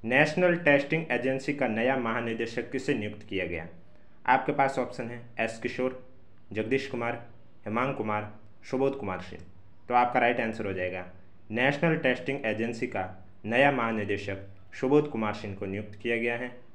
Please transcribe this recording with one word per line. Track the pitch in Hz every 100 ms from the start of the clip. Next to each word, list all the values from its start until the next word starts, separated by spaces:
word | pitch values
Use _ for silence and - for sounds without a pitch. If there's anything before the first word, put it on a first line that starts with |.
National | 113 131 151 - 180 170
Testing | 151 143 - 160 160
Agency | 120 131 131 143
का | 143 127
नया | 110 123 135
महानिदेशक | 117 117 117 113 113 123 117
किसे | 135 131
नियुक्त | 127 104 -
किया | - 95 87
गया? | 85 82 - - - - - -
आपके | 131 -
पास | - 135 135
option | 120 - 117
है | 120 - -
एस | 113 -
किशोर, | 123 - 127 - - - - - -
जगदीश | 101 110 135 -
कुमार, | 120 117 117 - - - - -
हेमांग | 110 131 135
कुमार, | 107 104 104 - - -
सुबोध | - 127 135 -
कुमार | 98 92
सिंह। | - - - - - - -
तो | 123
आपका | 123 123
right | 120 120
answer | 113 110 101
हो |
जाएगा | 92 90 90 87 - - - -
National | 110 131 143 170 156
Testing | 131 123 - 139 113
Agency | 107 113 113 123
का | 104 92 - - - 104
नया | 117 139
महानिदेशक | 131 113 110 101 98 98 98 98 - -
सुबोध | - 131 147 147
कुमार | 113 107
सिंह | 104 104 95
को | 98
नियुक्त | 98 98 -
किया | 120 117
गया | 120 117
है। | 123 127 -